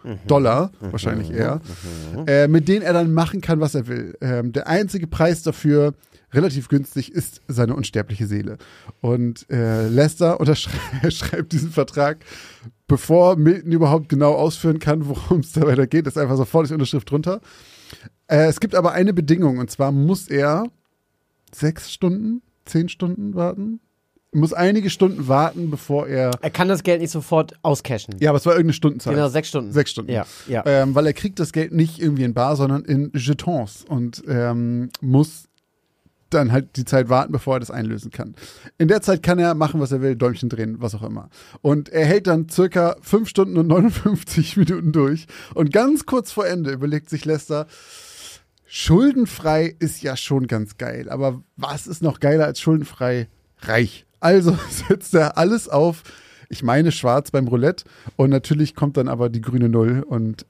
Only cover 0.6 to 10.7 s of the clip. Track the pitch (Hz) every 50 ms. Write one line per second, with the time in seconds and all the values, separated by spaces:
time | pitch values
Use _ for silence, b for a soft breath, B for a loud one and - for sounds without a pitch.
0.6 | 185 190 - - 107 92 101 104 98 113 113 110 80 82 - 113 113 120 143 160
1.6 | - B 90 B 185 B 82 B 156 113 87 131 160 151 143 143 143 147 160 165
2.6 | 143 180 196 214 170 180 175 170 170 160 160 165 165 - 202 190 - 170 165 156
3.6 | 156 143 - 135 117 123 123 120 104 85 - - 139 127 123 120 120 120 113 139
4.6 | - - 160 170 202 185 208 185 165 160 - - 160 175 175 165 - 156 - -
5.6 | - 147 147 147 147 147 143 b b b b b b b - 143 185 147 131 139
6.6 | 117 - 143 139 135 - - 135 - - 240 165 - - - - _ - 120 127
7.6 | 117 113 - 139 - - - 107 101 - 104 101 110 101 104 104 98 107 107 -
8.6 | B B B B B B B _ - 120 120 120 120 120 113 - - - 131 120
9.6 | 113 113 113 110 110 110 117 135 151 156 - - 175 165 175 - 123 147 151 -
10.6 | - -